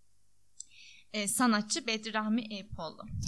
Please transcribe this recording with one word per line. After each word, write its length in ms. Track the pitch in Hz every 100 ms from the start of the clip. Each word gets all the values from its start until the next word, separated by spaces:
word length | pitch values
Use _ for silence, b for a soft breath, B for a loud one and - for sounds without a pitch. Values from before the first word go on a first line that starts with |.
| - - - - - - B B B B B
e, 140 | 214 202
sanatçı 600 | - 247 208 214 330 226
Bedri 260 | 220 220
Rahmi 280 | 214 214 226 214
Eyüpoğlu. 480 | 202 196 - 160 - - -